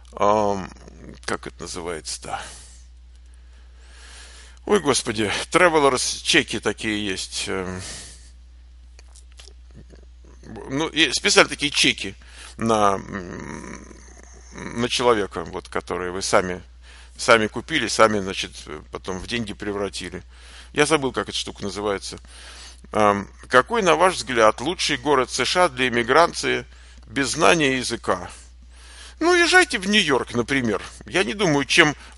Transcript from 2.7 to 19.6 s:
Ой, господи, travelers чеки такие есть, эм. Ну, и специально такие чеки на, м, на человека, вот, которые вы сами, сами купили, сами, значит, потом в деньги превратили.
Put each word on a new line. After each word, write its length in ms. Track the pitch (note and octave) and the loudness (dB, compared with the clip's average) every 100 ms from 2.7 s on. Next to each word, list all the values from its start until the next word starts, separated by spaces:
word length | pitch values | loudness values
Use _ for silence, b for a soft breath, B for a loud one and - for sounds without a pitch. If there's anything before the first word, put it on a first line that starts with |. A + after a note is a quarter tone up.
| B B - - - b b b b b b b b b b b b b b | B B -20 -20 -20 b b b b b b b b b b b b b b
Ой, 160 | - G#3 | 0 2
господи, 500 | C#3+ A#2+ B2 A2 G2+ B - | 2 0 0 -2 -2 B 0
travelers 680 | E3 F3+ D#3 C#3 B2+ - - | 2 4 6 4 2 -2 -4
чеки 360 | - D#3+ A#2 G#2+ | 0 2 2 -2
такие 480 | A2 - A2+ G#2 G#2 | -4 -4 -4 -4 -4
есть, 380 | F#2 - - - | -6 -8 -8 -6
эм. 340 | F#2+ F2+ F#2 F#2 B B B B B - - - - - - - - - - - - - - - - - - - - - G#2+ - | -6 -6 -8 -12 B B B B B -20 -20 -20 -20 -20 -20 -20 -20 -20 -20 -20 -20 -20 -20 -20 -20 -20 -20 -20 -20 -18 -16 -8
Ну, 200 | C3+ D#3+ | -4 -2
и 240 | D3+ D3 | 2 2
специально 360 | - G3+ G3 D#3 | 4 4 4 4
такие 220 | D3 C#3+ | 0 -4
чеки 440 | - C#3 A2+ G2 - B B B - | 0 0 0 -6 -12 B B B -4
на, 380 | A2+ A2 G2+ | 0 4 4
м, 920 | G2 - G2 F2 E2 - - - - - - - - - - - | 2 -4 -12 -10 -12 -12 -14 -14 -16 -18 -20 -20 -20 -20 -20 -18
на 360 | - F#2+ G2+ A#2+ | -14 -12 -6 -4
человека, 560 | - B2 G#2+ F#2+ F#2 | 2 4 4 0 -6
вот, 240 | E2+ F2+ - | -8 -10 -8
которые 420 | F#2 - F2 F2+ | -8 -4 -6 -4
вы 120 | F#2 | -6
сами, 400 | - G#2+ F2+ F#2 - - b b b - | 2 2 2 -4 -12 -20 b b b -2
сами 300 | - A#2 G#2+ | 4 4 4
купили, 420 | A#2+ - D#3 G#2+ | -4 -6 -4 0
сами, 320 | - A2 G#2 | 4 4 4
значит, 320 | F#2+ F#2 F#2+ - - D2+ - | -2 -6 -8 -12 -14 -14 -12
потом 280 | E2+ - F#2 | -10 -8 -8
в 80 | F#2 | -4
деньги 260 | A#2 G#2 | -6 -6
превратили. 720 | F#2+ | -8